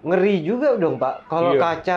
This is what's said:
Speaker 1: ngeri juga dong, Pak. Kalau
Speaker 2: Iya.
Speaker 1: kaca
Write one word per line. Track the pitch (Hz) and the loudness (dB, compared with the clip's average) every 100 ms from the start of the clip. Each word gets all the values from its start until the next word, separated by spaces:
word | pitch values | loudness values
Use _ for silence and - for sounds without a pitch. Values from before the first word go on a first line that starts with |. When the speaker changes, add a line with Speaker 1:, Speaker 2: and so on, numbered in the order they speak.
Speaker 1:
ngeri | - 190 196 196 | 0 0 2 0
juga | 156 240 285 | -2 -2 0
dong, | 233 165 127 | 2 0 0
Pak. | 127 - - | -4 -6 -6
Kalau | 160 170 | -2 2
Speaker 2:
Iya. | 170 | 2
Speaker 1:
kaca | 170 160 - | 2 -2 -2